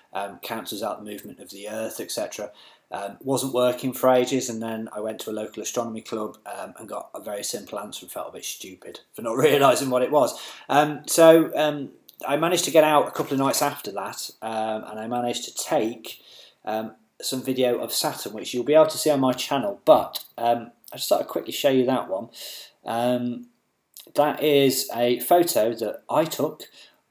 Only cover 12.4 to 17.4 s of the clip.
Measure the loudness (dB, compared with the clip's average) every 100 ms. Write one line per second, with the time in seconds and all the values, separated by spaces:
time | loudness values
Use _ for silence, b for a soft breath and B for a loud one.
12.4 | 2 0 6 8 8 6 4 -2 -2 0
13.4 | 2 2 0 -2 -10 -8 -8 -10 -12 -10
14.4 | -6 -4 -4 -4 -8 -10 -4 -2 -2 -4
15.4 | -8 -8 -2 0 0 -4 -14 -16 B B
16.4 | B B -6 -6 -6 -12 _ -10 -6 -4